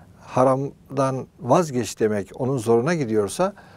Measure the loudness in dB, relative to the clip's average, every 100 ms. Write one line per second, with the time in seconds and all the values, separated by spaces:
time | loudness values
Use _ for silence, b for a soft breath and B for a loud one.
0 | B -20 -6 2 2 2 -2 -10 -10 -2
1 | -2 -2 -8 _ 2 2 2 -2 -4 -2
2 | 0 0 -6 -6 -4 -2 2 2 2 -2
3 | 0 0 -2 -2 -2 -4 B